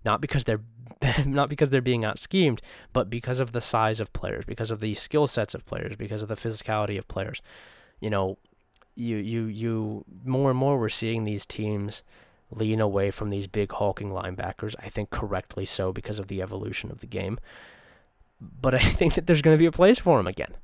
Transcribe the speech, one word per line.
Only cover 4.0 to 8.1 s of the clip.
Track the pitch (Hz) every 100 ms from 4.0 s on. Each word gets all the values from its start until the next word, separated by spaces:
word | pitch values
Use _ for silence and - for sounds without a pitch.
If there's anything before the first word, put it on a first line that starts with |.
of | 104
players, | - 95 104
because | - - 113
of | 107
the | 110
skill | 101 - 151 143
sets | - 104
of | -
players, | - 87 82 104
because | 104 107
of | 107
the |
physicality | 110 117 110 - 107 104 101
of | -
players. | - 101 - - - - - _ -
You | 107